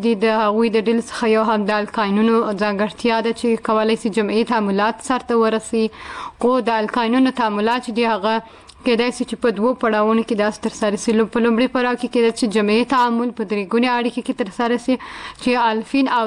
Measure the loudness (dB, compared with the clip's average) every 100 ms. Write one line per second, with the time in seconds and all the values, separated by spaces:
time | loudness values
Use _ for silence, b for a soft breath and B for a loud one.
0 | 0 2 2 2 2 2 2 2 2 0
1 | -2 -2 2 2 2 0 0 -2 -2 -2
2 | 0 2 4 2 0 -2 -2 0 -4 -2
3 | 0 0 0 -2 -2 -2 0 0 2 0
4 | -2 -2 0 0 0 0 0 0 0 -2
5 | -4 -4 0 0 2 0 -2 -2 -2 B
6 | B B B -2 0 2 2 0 0 0
7 | 0 2 2 2 -2 0 0 0 -2 -2
8 | 0 0 0 -2 -4 -16 -20 -6 0 0
9 | 0 -2 -6 -2 -2 2 0 0 0 2
10 | 2 2 0 0 0 -2 -6 -2 -2 0
11 | 0 2 2 0 2 2 2 0 -2 -2
12 | -2 0 0 0 0 0 2 2 2 2
13 | 2 0 -2 -4 -4 -4 -2 0 2 0
14 | -2 -4 -6 -4 -6 -2 -2 0 0 -2
15 | B B B -6 -2 2 2 0 0 0
16 | 2 0